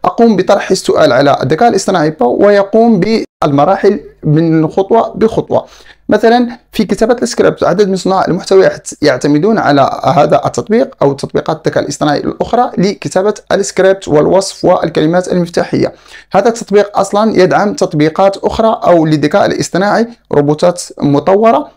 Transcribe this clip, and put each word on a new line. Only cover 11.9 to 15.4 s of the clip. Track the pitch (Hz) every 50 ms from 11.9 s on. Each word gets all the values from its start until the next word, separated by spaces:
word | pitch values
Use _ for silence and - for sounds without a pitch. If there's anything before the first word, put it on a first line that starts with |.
| 143 - 151 151 147 -
الأخرى | - - - - 180 - - 226 247 - - -
لكتابة | 175 202 202 - - - - 185 180 208 208 - _ _ -
السكريبت | 190 196 - - - 185 190 190 190 - -
والوصف | - 151 151 170 - 277 285 - - - -
والكلمات | 170 180 185 - 170 160 160 156 156 170 180 180 - -
المفتاحية. | 180